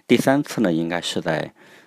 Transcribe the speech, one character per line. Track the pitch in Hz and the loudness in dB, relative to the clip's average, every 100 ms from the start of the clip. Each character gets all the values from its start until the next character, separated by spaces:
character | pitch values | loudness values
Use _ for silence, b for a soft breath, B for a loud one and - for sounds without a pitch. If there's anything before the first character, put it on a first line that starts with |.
| _ | _
第 | 120 | 2
三 | 135 135 | 4 2
次 | 147 - | 0 0
呢， | 104 | 0
应 | 80 82 | 0 -2
该 | 87 | -4
是 | 82 - | -4 -6
在 | 85 78 - - b b | -2 -4 -4 -12 b b